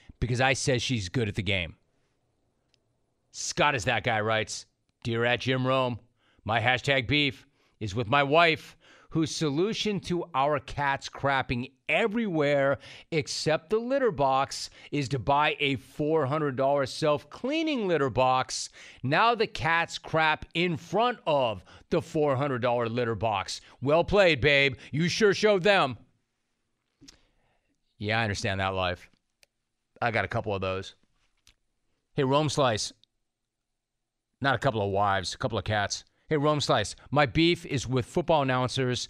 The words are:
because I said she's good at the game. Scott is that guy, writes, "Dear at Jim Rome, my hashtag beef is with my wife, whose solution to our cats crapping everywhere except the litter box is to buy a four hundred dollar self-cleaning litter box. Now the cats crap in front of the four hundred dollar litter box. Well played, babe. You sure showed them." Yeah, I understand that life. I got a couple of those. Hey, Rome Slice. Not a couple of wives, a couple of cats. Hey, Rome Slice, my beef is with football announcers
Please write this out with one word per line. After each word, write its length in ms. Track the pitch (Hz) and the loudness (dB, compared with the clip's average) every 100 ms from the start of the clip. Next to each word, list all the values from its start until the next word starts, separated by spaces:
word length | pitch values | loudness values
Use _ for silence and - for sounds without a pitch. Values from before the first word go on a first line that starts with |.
| - - | -16 -6
because 220 | 123 123 | -4 0
I 100 | 131 | 0
said 300 | 135 - 123 | 0 0 -2
she's 260 | - 120 90 | -2 -4 -4
good 220 | 131 104 | -4 -4
at 60 | 104 | -4
the 60 | |
game. 360 | 95 98 82 - _ _ _ _ _ _ _ _ _ _ _ _ _ _ _ | -2 -2 -4 -12 _ _ _ _ _ _ _ _ _ _ _ _ _ _ _
Scott 440 | - - - 147 135 | -12 -6 0 0 0
is 100 | 95 | 0
that 180 | 113 | -2
guy, 160 | 123 110 | 0 -2
writes, 460 | 107 110 107 - - _ _ _ | 0 0 -2 -8 -16 _ _ _
"Dear 200 | 120 117 | -4 0
at 160 | 120 120 | 0 0
Jim 260 | 127 131 127 | 0 0 0
Rome, 340 | 131 127 117 _ _ _ _ | 0 0 -4 _ _ _ _
my 160 | - 113 | -2 0
hashtag 480 | 117 127 - 135 120 | 2 0 2 0 2
beef 400 | 147 143 - - _ _ - | 2 2 -2 -14 _ _ -10
is 160 | 104 104 | -6 -4
with 140 | 104 | 0
my 140 | 143 | 2
wife, 520 | 139 156 170 156 - - _ - - | 4 4 4 2 -6 -20 _ -20 -6
whose 220 | 160 156 | -2 -2
solution 680 | - 156 139 202 - 214 196 | -2 -2 0 -2 -2 -4 -4
to 260 | - 175 - | -4 -6 -4
our 240 | 131 143 143 | 0 2 0
cats 500 | - - 143 139 - | -4 -4 -2 -2 -6
crapping 600 | - 139 135 - 120 131 _ - | -4 0 0 0 -4 -6 _ -2
everywhere 920 | 160 226 226 220 160 143 143 139 135 - - - | 0 0 -2 -2 0 2 2 2 0 -6 -20 -6
except 580 | 160 - - 160 156 - | -4 -4 -4 -2 -2 0
the 80 | 220 | -2
litter 320 | 240 277 247 | 0 0 0
box 640 | 143 135 135 135 - - - - | 0 2 2 0 -6 -12 -16 -8
is 160 | 147 123 | -6 -4
to 120 | 139 | -2
buy 360 | 135 143 151 151 | 0 2 2 2
a 160 | 143 135 | -2 -2
four 500 | - - 151 160 131 | -6 -4 0 0 0
hundred 300 | 156 147 127 | -2 -2 0
dollar 320 | 135 143 127 | 0 2 -2
self-cleaning 1000 | - 151 147 - - 254 320 311 269 196 | -2 0 0 -4 -10 -4 -2 -2 -2 0
litter 220 | 156 139 | 0 0
box. 600 | 113 127 127 127 - - - - - | 2 2 2 -2 -6 -10 -14 -20 -10
Now 320 | 127 160 233 226 | -2 2 2 2
the 100 | 214 | -2
cats 540 | - 160 165 165 - | -2 0 0 0 -6
crap 460 | - 160 156 156 - 165 | -4 0 2 0 -4 -2
in 220 | 180 156 | -2 -2
front 420 | - 190 240 247 - | -2 0 0 -2 0
of 360 | 143 120 95 - - - | 2 2 -2 -10 -18 -4
the 100 | 175 | -4
four 340 | - 160 147 127 | -2 0 0 2
hundred 280 | 143 123 | 0 0
dollar 260 | 120 120 113 | 0 0 0
litter 240 | 120 117 | -2 -2
box. 480 | 107 113 98 90 - - - | 0 0 0 -4 -10 -14 -6
Well 220 | 127 160 | 2 2
played, 380 | 170 202 185 143 | 4 4 6 4
babe. 340 | 143 139 139 127 - | 4 4 4 0 -6
You 160 | 147 170 | -2 0
sure 260 | - 214 | 2 2
showed 280 | 180 214 196 | 4 4 4
them." 360 | 196 190 143 113 - _ _ _ _ _ _ _ _ _ - - _ _ _ _ _ _ _ - | 4 4 2 -2 -14 _ _ _ _ _ _ _ _ _ -20 -20 _ _ _ _ _ _ _ -8
Yeah, 200 | 104 110 | -4 -2
I 40 | |
understand 360 | 110 98 110 98 | -2 -2 -4 -2
that 100 | 95 | -2
life. 400 | 95 92 90 - _ _ _ _ _ _ _ _ - | -2 -4 -4 -12 _ _ _ _ _ _ _ _ -4
I 80 | 120 | -2
got 160 | 110 95 | 0 -2
a 40 | |
couple 260 | 117 107 98 | -4 -4 -4
of 60 | |
those. 340 | 95 95 98 - _ _ _ _ _ _ _ _ _ _ _ - | -4 -4 -8 -18 _ _ _ _ _ _ _ _ _ _ _ -2
Hey, 80 | |
Rome 260 | 135 139 151 | 2 2 2
Slice. 420 | - 131 107 - - _ _ _ _ _ _ _ _ _ _ _ _ _ - | 2 2 0 -4 -10 _ _ _ _ _ _ _ _ _ _ _ _ _ -4
Not 140 | 139 120 | -2 0
a 40 | |
couple 220 | 139 110 | 0 0
of 80 | 101 | 0
wives, 440 | 98 101 98 87 | 0 2 0 -2
a 40 | - | -6
couple 200 | 123 107 | -4 -4
of 60 | |
cats. 400 | - 107 101 - - _ - | -2 -2 -2 -6 -12 _ -4
Hey, 100 | 156 | 0
Rome 220 | 147 147 | 2 0
Slice, 360 | - 131 101 - - | 2 0 0 -8 -2
my 140 | 143 143 | 0 2
beef 400 | 151 165 170 - | 4 2 2 -4
is 220 | 135 117 | -6 -2
with 180 | 127 - | -2 -2
football 360 | 180 160 160 | -2 2 2
announcers 680 | 135 127 123 135 131 - | 2 0 -2 -2 -2 -4